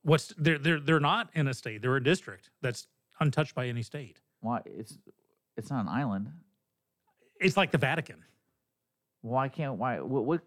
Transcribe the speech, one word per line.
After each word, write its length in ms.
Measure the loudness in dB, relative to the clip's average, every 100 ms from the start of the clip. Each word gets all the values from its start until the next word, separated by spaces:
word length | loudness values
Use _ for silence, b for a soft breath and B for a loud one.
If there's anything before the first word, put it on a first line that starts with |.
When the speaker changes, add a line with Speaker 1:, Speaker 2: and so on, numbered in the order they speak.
Speaker 1:
What's, 280 | 4 2 2 0
they're, 200 | 0 2
they're, 220 | 2 0
they're 200 | 4 4
not 280 | 4 2 -2
in 140 | -2 0
a 60 |
state. 280 | -2 -8 -4
They're 140 | 0 2
a 60 |
district 460 | 4 2 0 -18 _ _
that's 240 | -6 -6 -12 _ _ 0
untouched 340 | 0 2 -2
by 120 | -4 -4
any 160 | -4
state. 400 | -6 -10 -14 -20 _ _
Speaker 2:
Why? 200 | -4 -4
It's, 320 | -6 -14 -14 -18 -20 _ _ _ _ -14
it's 100 | -6
not 140 | -4
an 60 | -2
island. 420 | -2 -2 -2 -6 -12 _ _ _ _ _ _ _ _ _ _
Speaker 1:
It's 180 | 2 4
like 140 | 4
the 60 | 4
Vatican. 460 | 2 0 -4 -14 _ _ _ _ _ _ _ _ _ _
Speaker 2:
Why 280 | -2 0 0
can't, 260 | -2 -6
why, 260 | -2 -2 -2
what, 240 | -2 -2
what, 160 | 0 -2